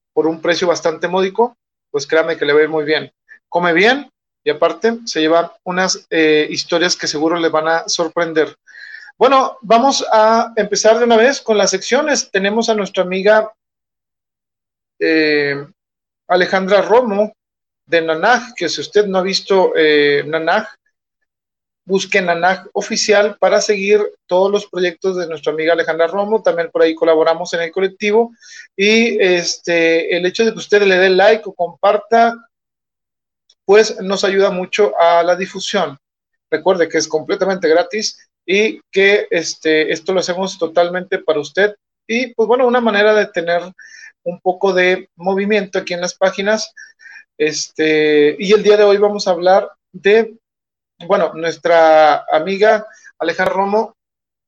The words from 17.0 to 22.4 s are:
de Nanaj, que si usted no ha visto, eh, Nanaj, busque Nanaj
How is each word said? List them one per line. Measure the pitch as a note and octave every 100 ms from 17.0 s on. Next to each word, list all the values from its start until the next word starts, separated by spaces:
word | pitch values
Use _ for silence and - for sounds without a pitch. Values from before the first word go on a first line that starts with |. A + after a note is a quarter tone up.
| B3 G3+ G#3 - _ _ _ _ _
de | E3+
Nanaj, | D#3+ D#3+ G3 A#3+ A#3
que | - -
si | -
usted | C#3+ G3+ G3+
no | F#3+
ha |
visto, | F#3 F3+ - F#3+ F3+
eh, | E3 D#3 D3 D3 C#3+
Nanaj, | C#3+ D#3+ D#3+ G3 A3 - _ _ _ _ _ _ _ _ _ _
busque | - F#3+ - G3+
Nanaj | F#3 E3+